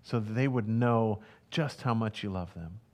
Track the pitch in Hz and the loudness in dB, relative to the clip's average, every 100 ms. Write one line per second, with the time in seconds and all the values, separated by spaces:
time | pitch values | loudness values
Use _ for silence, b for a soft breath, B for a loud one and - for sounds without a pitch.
0 | - 120 107 113 135 127 107 113 120 117 | -2 -2 0 0 2 2 0 2 4 4
1 | 113 101 B B _ - 143 - 127 113 | 4 0 B B _ -2 -2 -2 -2 0
2 | 110 - 107 92 85 - 82 98 - | 0 -4 -4 -4 -6 -10 -12 -14 -18